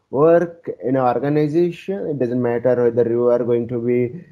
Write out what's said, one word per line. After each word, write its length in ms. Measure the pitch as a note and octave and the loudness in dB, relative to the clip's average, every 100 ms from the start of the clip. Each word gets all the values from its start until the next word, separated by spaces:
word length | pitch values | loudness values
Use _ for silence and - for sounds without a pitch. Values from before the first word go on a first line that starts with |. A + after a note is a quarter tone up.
| _ | _
work 600 | B2 D#3+ E3+ F3 - - - | 2 4 4 2 -6 -14 -8
in 100 | A2+ | -2
an 80 | C3+ | 0
organization, 1040 | B2+ - C#3 D3+ D3+ D#3 F3 D#3+ - G3 E3 | 2 0 0 0 0 0 -2 -4 -8 -6 -6
it 100 | C#3+ | -4
doesn't 200 | B2 B2 | -2 -2
matter 440 | B2 A#2+ B2 A#2+ | -2 0 0 2
whether 260 | A#2+ A#2 A#2 | 2 2 0
you 160 | A#2+ A#2+ | 2 2
are 160 | A#2+ | 2
going 240 | A#2 A#2+ A#2+ | 2 -2 -2
to 60 | B2 | -4
be 440 | A#2+ B2 A#2+ E3+ - | -2 -2 -2 -6 -18